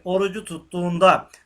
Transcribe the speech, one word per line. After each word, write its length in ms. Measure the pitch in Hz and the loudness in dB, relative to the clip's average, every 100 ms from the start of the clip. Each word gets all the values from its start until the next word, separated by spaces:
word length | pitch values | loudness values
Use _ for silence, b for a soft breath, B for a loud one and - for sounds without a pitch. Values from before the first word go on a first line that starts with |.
orucu 400 | 180 185 196 202 | -4 -2 -2 -6
tuttuğunda 840 | 214 165 - 180 175 170 190 147 - B | -12 -14 -12 -6 -4 2 4 4 -2 B